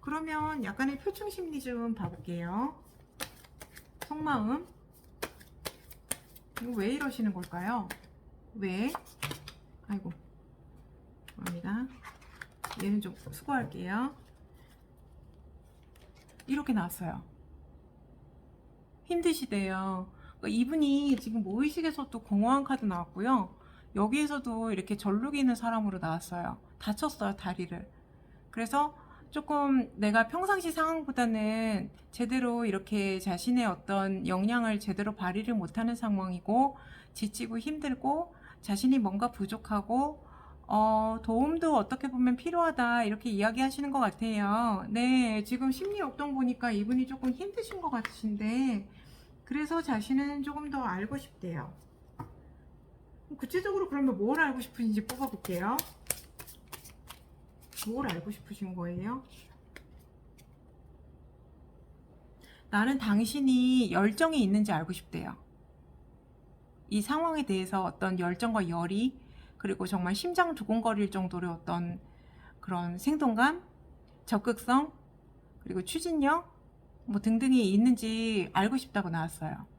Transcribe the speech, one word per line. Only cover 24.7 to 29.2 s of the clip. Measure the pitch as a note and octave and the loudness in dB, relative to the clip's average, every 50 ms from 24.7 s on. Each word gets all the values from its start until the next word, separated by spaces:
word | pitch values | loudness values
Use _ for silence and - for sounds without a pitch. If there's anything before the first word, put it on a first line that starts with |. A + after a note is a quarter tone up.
이렇게 | G#3 F#3+ F#3+ - G#3+ | -2 -2 -2 -4 -4
절룩이 | G3+ - G#3 G3 G#3 A#3+ C#4+ D4 C#4+ | -2 0 0 2 2 0 0 0 4
있는 | C#4 B3+ A#3+ | 4 4 4
사람으로 | - A#3 A#3 A3+ A3+ G#3+ G3+ F#3+ F#3 | 2 0 0 0 0 0 0 -2 -2
나왔어요. | F3+ D#3+ D#3+ E3+ - - F3+ F3 E3+ - B1 - - - - - | -2 -2 -2 -4 -4 -6 -8 -6 -4 -6 -6 -8 -14 -20 -18 -8
다쳤어요, | - G#3 G#3 - D#4 D4+ C#4+ - G#3+ G3 G3 | -4 -4 -2 0 -2 -4 -2 -2 -4 -4 -4
다리를. | - - F#3+ E3+ - F3+ E3+ F3 E3+ F#3+ - - - - - - - - - - - - - | -4 -4 -6 -4 -4 -6 -6 -6 -12 -12 -14 -18 -20 -20 -20 -20 -20 -20 -20 -20 -20 -20 -12
그래서 | - A3+ A#3 A3 - C#4 D4 D4 - - - - - - | -6 -6 -4 0 2 2 2 2 -2 -10 -20 -20 -20 -20